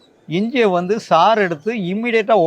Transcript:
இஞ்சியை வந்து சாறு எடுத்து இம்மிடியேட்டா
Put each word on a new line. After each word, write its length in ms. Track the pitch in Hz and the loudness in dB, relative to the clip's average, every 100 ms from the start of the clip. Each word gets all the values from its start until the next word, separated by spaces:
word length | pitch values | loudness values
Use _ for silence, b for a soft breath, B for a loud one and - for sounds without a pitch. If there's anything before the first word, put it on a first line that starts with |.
| _ _ - 165 | _ _ -8 -4
இஞ்சியை 300 | 226 262 214 | -2 0 2
வந்து 240 | 180 180 220 | 0 -2 -4
சாறு 420 | - 165 190 220 185 | 0 2 4 2 0
எடுத்து 260 | 151 214 | -4 -6
இம்மிடியேட்டா 600 | 240 175 202 240 226 214 214 | -6 -6 -4 -2 -2 2 2